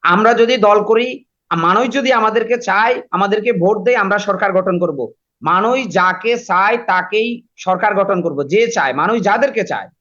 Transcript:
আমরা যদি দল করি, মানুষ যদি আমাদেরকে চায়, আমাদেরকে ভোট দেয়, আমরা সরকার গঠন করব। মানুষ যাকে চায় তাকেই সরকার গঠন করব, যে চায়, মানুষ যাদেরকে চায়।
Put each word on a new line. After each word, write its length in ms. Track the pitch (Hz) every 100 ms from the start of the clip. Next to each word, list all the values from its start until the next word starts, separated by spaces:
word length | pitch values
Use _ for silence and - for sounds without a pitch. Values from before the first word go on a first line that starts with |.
আমরা 320 | 170 180 220
যদি 240 | 233 233 254
দল 260 | 208 208
করি, 420 | 202 220 247 254 _ _ _ 165
মানুষ 340 | 165 196 247
যদি 240 | 262 262
আমাদেরকে 440 | 247 220 226 226 240
চায়, 440 | 233 190 226 240 -
আমাদেরকে 420 | 180 196 214 220
ভোট 240 | 208 175 220 196
দেয়, 100 | 247
আমরা 240 | 196 202
সরকার 340 | 202 185 202
গঠন 260 | 185 185 180
করব। 340 | 170 143 113 - _ _
মানুষ 460 | 151 180 214 262 240
যাকে 500 | 175 180 180 226 233
চায় 400 | 233 185 196 240
তাকেই 680 | 233 185 180 214 233 233 _ _
সরকার 380 | - 185 208 202
গঠন 260 | 196 190
করব, 260 | 170 139 143
যে 200 | 185 233
চায়, 260 | 226 139
মানুষ 280 | 131 165 233
যাদেরকে 420 | 196 220 269 226
চায়। 240 | 185 123 92 _